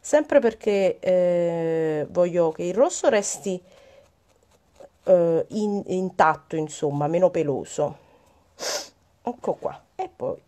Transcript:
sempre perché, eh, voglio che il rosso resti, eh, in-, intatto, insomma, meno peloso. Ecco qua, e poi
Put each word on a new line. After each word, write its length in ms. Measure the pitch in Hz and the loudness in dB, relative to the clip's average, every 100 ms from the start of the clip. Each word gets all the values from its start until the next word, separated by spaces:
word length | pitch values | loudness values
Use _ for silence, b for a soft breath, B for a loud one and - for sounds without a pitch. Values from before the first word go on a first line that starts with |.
sempre 380 | - 294 294 285 | 2 0 4 4
perché, 600 | 233 226 - 202 185 - | 4 0 -2 2 2 0
eh, 1040 | 185 185 180 175 170 170 165 165 160 151 143 | 0 2 4 2 0 0 -2 0 0 -2 -2
voglio 420 | - 175 175 160 | 0 2 2 0
che 120 | 156 | 0
il 100 | 175 | -4
rosso 340 | 185 320 - 320 | 2 2 2 0
resti, 500 | 220 196 - 196 185 b b b b b _ _ _ _ _ _ _ - _ | 0 -2 -8 -8 -8 b b b b b _ _ _ _ _ _ _ -20 _
eh, 400 | - 180 170 165 - | 4 4 4 0 -2
in-, 360 | 214 208 202 | -4 -2 -2
intatto, 720 | - 185 185 - 160 156 _ 160 | -4 -4 -4 2 2 2 _ -6
insomma, 500 | 151 - 151 143 147 | -6 -4 -4 -2 -2
meno 220 | 170 185 | 2 2
peloso. 680 | 180 151 127 - - 147 151 b b b b _ _ B B B _ _ _ | 2 -2 -4 -6 -6 -6 -6 b b b b _ _ B B B _ _ _
Ecco 300 | - 240 - | -10 -6 -6
qua, 280 | - - - _ | -4 -6 -10 _
e 140 | - 370 | -10 -10
poi 220 | - - - | -6 -8 -8